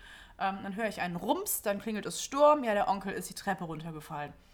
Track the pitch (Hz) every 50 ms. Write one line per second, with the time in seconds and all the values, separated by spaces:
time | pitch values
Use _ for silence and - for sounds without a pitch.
0 | - - - - - - - - - 196 190 196 - 196 190 196 233 214 - -
1 | - 180 170 175 175 214 302 349 403 - - - - 214 202 202 - 226 214 208
2 | - - 170 - - - - 277 294 294 302 302 254 233 208 202 - - 190 202
3 | 190 196 196 185 185 - - - - - 185 185 180 160 160 156 160 170 160 151
4 | 143 - 160 147 147 143 - - - -